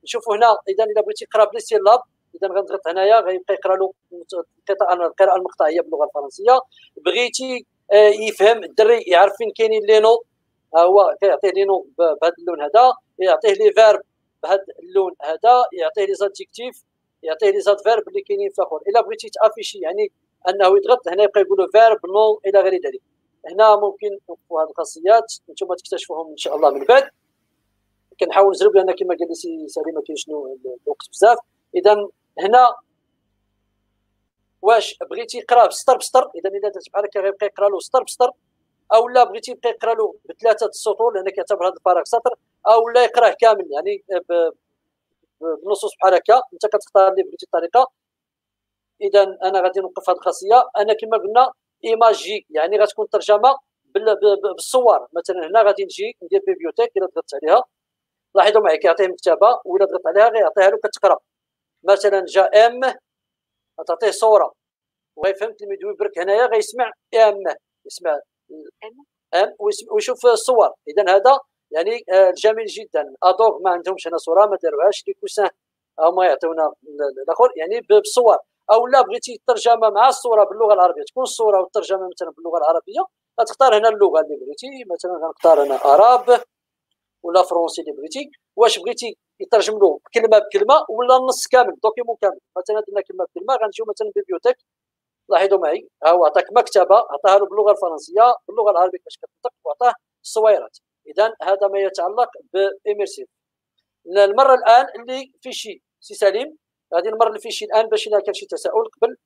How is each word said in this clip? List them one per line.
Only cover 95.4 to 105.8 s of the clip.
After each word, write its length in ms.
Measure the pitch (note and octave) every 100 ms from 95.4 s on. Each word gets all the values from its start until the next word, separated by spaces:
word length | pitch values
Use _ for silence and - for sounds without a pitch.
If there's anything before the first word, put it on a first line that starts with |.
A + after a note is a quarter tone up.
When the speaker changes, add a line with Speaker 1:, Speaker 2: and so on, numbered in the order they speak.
| F#3+ G3
Speaker 1:
معي 300 | E3 D3+ - _ D3+
ها 40 |
هو 160 | F3+ D#3
عطاك 200 | F#3 F3
مكتبه، 440 | A3 A#3 G3+ F3 G3+
عطاها 440 | A3+ - G3+ G3+
له 60 | G3+
باللغه 260 | G3+ G#3
الفرنسيه 640 | G3+ F3+ D#3 D3 F#3 A#3+ A#3 -
باللغه 240 | G#3+ G#3+
العربيه 280 | F3 B3+ F#4 -
باش 120 | -
كتنطق، 360 | - _ - _
وعطاه 300 | D#3+ D3 A#3+ A3 _ _
الصويرات. 540 | - A3 G#3+ F#3+ A2+ _ _ _ _
اذا 260 | D#3 A3 A3
هذا 260 | F3 G3 G3
ما 120 | G3
يتعلق 500 | G3 F#3+ F3 G#3+ A#3+ - _
باميرسيف. 720 | F#3+ G3 G3 G#3+ G#3 G3 - B2+ _ _ _ _ _ _ _ -
المره 460 | F#3 G3+ G#3 C4+
الان 320 | B3+ G#3+ A#3+ C4+ -
اللي 360 | A#3+ B3+ C4+ _
فيشي 400 | C4 A#3 A3 -